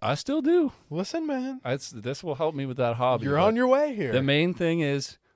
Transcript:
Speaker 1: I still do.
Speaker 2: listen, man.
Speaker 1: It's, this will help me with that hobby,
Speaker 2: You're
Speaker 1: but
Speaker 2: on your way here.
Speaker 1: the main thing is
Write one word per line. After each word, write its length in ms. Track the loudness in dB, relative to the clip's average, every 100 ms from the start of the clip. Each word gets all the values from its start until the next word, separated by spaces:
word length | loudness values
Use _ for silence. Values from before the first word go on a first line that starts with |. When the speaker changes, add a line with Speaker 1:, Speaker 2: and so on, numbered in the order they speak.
Speaker 1:
I 140 | -4 -2
still 260 | -2 0
do. 300 | 2 4 2 -4 -8
Speaker 2:
listen, 380 | -6 -4 -4 -4
man. 340 | -4 -6 -6
Speaker 1:
It's, 280 | -4 -4 -6
this 320 | -8 -8 -6
will 100 | -6
help 220 | -2 -2 -2
me 100 | -4
with 120 | 0
that 180 | 0 2
hobby, 300 | 2 2 2
Speaker 2:
You're 100 | 2
Speaker 1:
but 60 | 4
Speaker 2:
on 100 | 4
your 120 | 4
way 260 | 4 2
here. 180 | 0 0
Speaker 1:
the 120 | 2
main 320 | 2 2 2 0
thing 240 | 0 2
is 400 | 0 -2 -4 -12 _